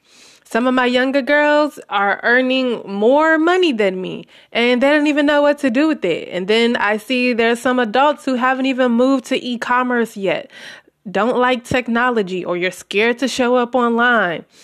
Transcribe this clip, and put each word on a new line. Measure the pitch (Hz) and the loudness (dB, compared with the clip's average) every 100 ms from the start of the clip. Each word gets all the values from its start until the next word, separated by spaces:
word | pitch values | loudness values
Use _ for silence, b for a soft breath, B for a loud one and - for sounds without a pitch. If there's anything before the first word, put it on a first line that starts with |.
| b b b b _ | b b b b _
Some | 226 254 | -2 0
of | |
my | 254 247 | 0 0
younger | 247 269 277 | 0 0 -2
girls | 254 294 294 294 294 - - | 0 2 2 2 0 -4 -6
are | 202 196 - | -2 -2 0
earning | 220 247 254 262 254 214 - | 0 2 2 0 -2 -4 -6
more | 202 220 285 320 320 | 0 2 4 4 2
money | 330 370 349 | 2 2 0
than | 220 196 185 | 2 0 -2
me, | 175 165 - B B | -8 -12 -16 B B
and | - 240 247 | -2 0 2
they | 277 | 2
don't | 302 294 | 2 2
even | 285 294 | 2 2
know | 294 | 4
what | 294 294 | 2 2
to | 277 | 0
do | 233 320 | 2 0
with | 285 180 | 0 -2
it. | 151 - | -4 -4
And | 180 185 | -6 0
then | 220 233 240 | 2 2 0
I | 202 214 | -2 -2
see | - 254 247 | -2 -2 0
there's | 233 233 233 | 0 0 0
some | 262 254 | 0 0
adults | 226 247 294 285 | 0 2 2 0
who | 277 254 | -4 -2
haven't | 254 262 269 | 0 0 -2
even | 254 254 | 0 2
moved | 233 262 269 - | 2 2 2 -2
to | 262 247 | -6 -4
e-commerce | 240 - 247 254 240 226 208 | -8 -2 -2 0 -2 -2 -4
yet, | 190 151 - B B B B _ 196 | -4 -4 -6 B B B B _ -6
don't | 190 226 240 | -2 0 0
like | 247 247 - | 0 -2 -2
technology, | 254 247 233 247 226 185 185 - | -4 -2 -2 0 0 -4 -6 -6
or | 175 | -4
you're | 185 | -4
scared | 180 - 196 233 247 | -6 -6 -2 0 0
to | 262 | -4
show | - 247 247 | -2 0 0
up | 240 254 | 0 0
online. | 233 233 247 233 180 156 - b | 0 2 2 2 0 -4 -12 b